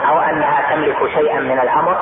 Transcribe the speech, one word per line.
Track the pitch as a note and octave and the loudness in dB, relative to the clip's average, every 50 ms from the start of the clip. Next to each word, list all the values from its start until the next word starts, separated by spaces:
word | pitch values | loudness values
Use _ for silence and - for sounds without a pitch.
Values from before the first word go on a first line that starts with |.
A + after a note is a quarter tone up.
| - - | 0 2
أو | - E3+ | 2 2
أنها | D#3+ D#3 D#3 D3+ D3 - - - - - - | 0 0 0 0 0 0 0 0 0 0 -2
تملك | D#3 D3 C#3 B2+ - C#3+ - - | 0 0 -2 0 0 -2 0 0
شيئا | D#3 D3+ D3+ D3+ D3 | 0 0 2 0 -2
من | C3+ C3 C3 C3 | -2 -2 0 0
الأمر. | B2 A#2+ C#3+ D3+ D#3 F3 F#3 - | 0 0 0 0 0 0 -2 -2